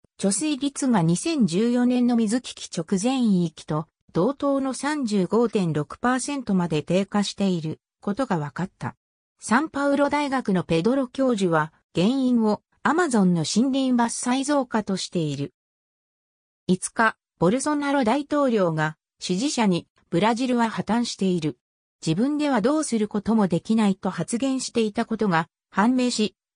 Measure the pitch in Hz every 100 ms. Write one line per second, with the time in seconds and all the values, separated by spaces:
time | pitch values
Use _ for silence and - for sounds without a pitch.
0 | _ - 196 202 311 277 277 - 269 226
1 | 165 175 330 320 196 170 233 247 247 247
2 | 240 240 220 247 - - - - 160 196
3 | 226 269 233 185 170 - - 156 160 _
4 | _ - 196 - 285 277 269 240 277 302
5 | 247 208 175 214 240 220 175 151 147 -
6 | 240 254 269 285 247 190 175 156 - 175
7 | 196 208 202 - 196 180 156 - _ _
8 | - 196 262 175 143 - 185 - 135 -
9 | _ _ _ _ - 226 311 277 285 277
10 | 285 285 294 262 247 185 - 165 185 269
11 | 254 - 262 226 190 160 156 _ _ -
12 | 190 269 254 240 220 214 _ _ 202 311
13 | 349 233 185 175 151 202 269 262 262 247
14 | 233 - 247 262 269 285 247 226 208 190
15 | - 180 151 143 139 _ _ _ _ _
16 | _ _ _ _ _ _ - 180 - -
17 | 226 - _ - 170 247 294 294 285 277
18 | 220 269 294 294 269 226 180 160 156 156
19 | _ - - 180 277 302 214 170 - _
20 | - 170 208 233 254 240 226 - - 226
21 | 233 - 190 180 151 - _ _ _ _
22 | - 160 262 294 294 254 208 311 302 226
23 | 208 208 202 220 196 170 - 220 208 190
24 | 196 175 160 233 269 262 - 240 220 208
25 | 226 220 214 165 165 _ _ - 220 254
26 | 247 240 214 _ _